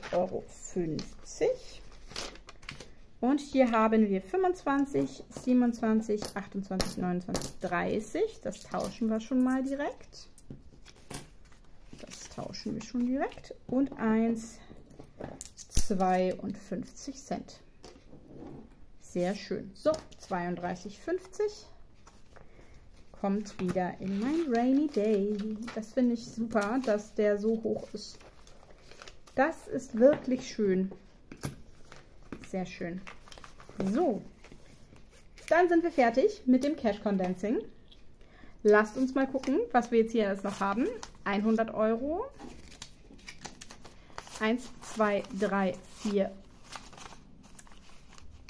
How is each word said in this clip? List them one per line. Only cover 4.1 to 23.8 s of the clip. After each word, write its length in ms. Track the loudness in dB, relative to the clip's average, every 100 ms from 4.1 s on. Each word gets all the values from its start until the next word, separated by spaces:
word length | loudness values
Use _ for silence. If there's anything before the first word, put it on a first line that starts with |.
| 4
fünfundzwanzig, 1040 | 0 2 2 2 0 2 2 2 0 -4 -14
siebenundzwanzig, 920 | -6 4 6 4 2 2 2 2 -2 -2
achtundzwanzig, 640 | -6 -6 -6 -4 0 0 0
neunundzwanzig, 540 | -2 -2 -2 -4 -4 -6
dreißig. 800 | -2 -2 0 -2 -2 -2 -2 -2
Das 220 | -10 -10
tauschen 460 | -8 -2 -2 -2 -2
wir 120 | -2
schon 220 | 0 2
mal 200 | 4 2
direkt. 640 | 0 -2 -4 -6 -16 -18 -18 -18 -16 -16 -18 -20 -20 -20 -10 -10 -10 -20 -20 -20 -20 -18 -18 -16
Das 300 | -14 -14 -12
tauschen 440 | -10 -8 -6 -6
wir 80 | -6
schon 240 | -4 -2 0
direkt. 480 | 2 -2 -6 -14 -14 -2
Und 320 | 2 2 2
eins, 580 | 4 4 4 0 -4 -14 -18 -18 -18 -20 -20 -12 -10 -4 -6 -6 2
zweiundfünfzig 1500 | 6 6 6 4 4 2 0 -6 -8 -8 -8 -8 -12 -14 -14
Cent. 360 | -8 -8 -8 -18 -20 -20 -18 -18 -20 -20 -18 -18 -16 -16 -18 -20 -20 -20
Sehr 340 | -8 -2 -2 -2
schön. 340 | -6 -8 -8 -2
So, 160 | 0 0 -6 -18
zweiunddreißig 840 | -6 -4 -4 -4 -4 -6 -10 -10
fünfzig 680 | -4 -4 -6 -2 -2 -2 -18 -20 -20 -20 -20 -20 -20 -20 -20 -20 -20 -20 -20 -20 -20 -4
kommt 420 | 0 0 -2 -4
wieder 380 | -2 0